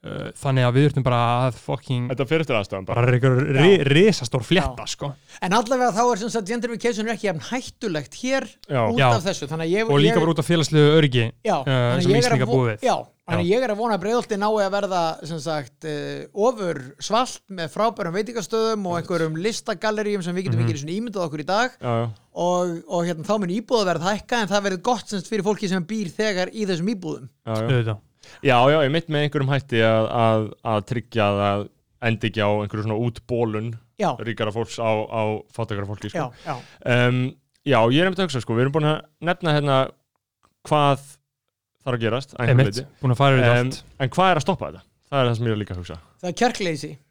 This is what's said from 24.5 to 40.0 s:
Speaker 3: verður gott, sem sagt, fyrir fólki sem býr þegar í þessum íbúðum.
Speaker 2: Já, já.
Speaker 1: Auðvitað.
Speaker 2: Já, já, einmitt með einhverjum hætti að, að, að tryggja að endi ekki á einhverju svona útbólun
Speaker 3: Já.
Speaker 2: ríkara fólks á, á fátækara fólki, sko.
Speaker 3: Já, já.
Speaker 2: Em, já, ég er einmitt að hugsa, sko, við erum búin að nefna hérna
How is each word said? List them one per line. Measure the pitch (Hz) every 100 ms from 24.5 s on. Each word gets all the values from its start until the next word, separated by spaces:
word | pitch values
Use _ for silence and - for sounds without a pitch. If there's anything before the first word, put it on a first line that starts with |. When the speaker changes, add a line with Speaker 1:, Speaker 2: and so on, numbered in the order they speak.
| 202
Speaker 3:
verður | 196 185
gott, | 233 233 -
sem | 202
sagt, | -
fyrir | 220
fólki | 190 202 202
sem | 185
býr | 160 220 190
þegar | - 214 185 185
í | 226
þessum | 208 175 180
íbúðum. | 226 175 143 127 _
Speaker 2:
Já, | -
já. | 110 113
Speaker 1:
Auðvitað. | 127 113 107 _ _ - -
Speaker 2:
Já, | 143 123 127
já, | 156
einmitt | 135 160 165
með | 147
einhverjum | 147 147 135
hætti | 139 139 117
að, | 113 110 110
að, | 120 113 110 107 -
að | 120 107
tryggja | 101 120 - 117 101
að | 101 101 101 101 _ _ _
endi | 117 110 113
ekki | 101
á | 104 104
einhverju | 104 107
svona | 107 107
útbólun | 120 117 - 120 117 107 113 113 _ _
Speaker 3:
Já. | 190 127
Speaker 2:
ríkara | 113 107 110
fólks | 107 113 -
á, | 113 110 107
á | 113 107 107 -
fátækara | - 113 101 101
fólki, | 104 104
sko. | 175 131 113
Speaker 3:
Já, |
já. | - 127 - -
Speaker 2:
Em, | - 123 123 127 127 - _ _
já, | - 123 113
ég | 135
er |
einmitt | 185 180
að | 185
hugsa, | 135
sko, | 113
við | 113 131
erum |
búin | 151
að | 151 156 - _
nefna | 160 180 170 147
hérna | 143 135 131 -